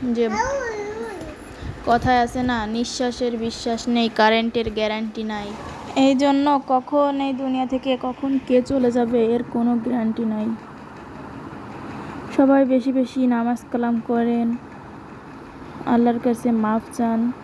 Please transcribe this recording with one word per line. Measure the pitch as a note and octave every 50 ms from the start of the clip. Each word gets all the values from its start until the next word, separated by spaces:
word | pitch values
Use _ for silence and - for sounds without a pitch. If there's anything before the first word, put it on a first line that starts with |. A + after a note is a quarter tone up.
| C4 B3 A#3
যে | A3+ A#3 A3+ A3 G#4 A#4 C5 C#5 C#5 B4+ A#4 A4 G#4+ G#4 G#4 G#4+ A4 A4+ A4+ G4+ F4 - - - - - - - - - - - - -
কথায় | - A3+ A#3+ - B3+ B3+ B3 A#3+
আছে | A#3+ - B3+ B3
না, | B3 B3 A#3 G#3+
নিঃশ্বাসের | G#3 A3 A#3 B3 A#3 - - C4 B3 A#3 - B3+ B3 A#3 A#3 A3+
বিশ্বাস | A3+ A3+ - - B3 A#3 A3+ - B3
নেই, | A#3+ A#3 A#3 A3+ A3 -
কারেন্টের | A3 G#3+ A3 A3+ A3+ A#3 A3+ A#3+ A3+ A3+ G#3+ G#3+
গ্যারান্টি | G#3+ G#3+ G#3+ G#3+ A3 A3 G#3+ A3 A3
নাই। | G#3+ G#3+ G#3 G#3 G#3 G#3 G#3+ G#3+ - - - - - -
এই | C4+ C4+ C4+ C#4 B3+ C#4+
জন্য | C#4+ C#4 C#4 C#4 D4 C#4+ C#4 C4+ -
কখন | C4+ B3+ B3+ B3+ - D4 C#4+ C#4+ C#4 C#4
এই | C#4 C4+ C4+ B3
দুনিয়া | C4+ C4 C4 C4 C4
থেকে | B3 C4 C4 B3 C4+ B3+ B3 -
কখন | B3+ B3+ - - C4+ C#4 C4 -
কে | - B3+ B3+ B3 -
চলে | C4+ C#4 B3 A#3+
যাবে, | A#3 B3+ A#3+ A3+ A#3+ A#3+ A3+ A3 A#3
এর | A#3+ A#3+ - -
কোনো | A#3+ A#3 A#3+ A#3+ A#3 A3
গ্যারান্টি | B3 B3 B3 A3+ A3+ A3 - A#3 A3 G#3+
নাই। | G#3+ G#3+ A3+ A3+ A3+ - - - - - - - - - - - - - - - - - - - - - - - - - - - - - - - - - - -
সবাই | - C#4 C4+ C#4 C#4 C#4
বেশি | B3 C4 C4 A#3 C4+ B3+
বেশি | C4 C4 A#3 - C4+ B3+
নামাজ | B3 A#3+ A#3 A#3 A#3+ A#3+ A#3 - -
কালাম | - B3 A#3+ A#3 A#3+ A3+ A3+ -
করেন, | A#3+ A#3 A#3 A#3 A#3+ A#3 A#3 A#3 A#3 A#3+ - - - - - - - - - - - - - - - - - - - - - - - - -
আল্লাহর | - B3+ A#3 A#3+ A#3+ A#3 A#3 -
কাছে | B3+ A#3 A3+ - B3 A#3 A3+ G#3+
মাফ | G#3+ A3 A3+ A3 - -
চান। | - A#3+ A3+ A3+ A3+ A3+ A#3+ B3 -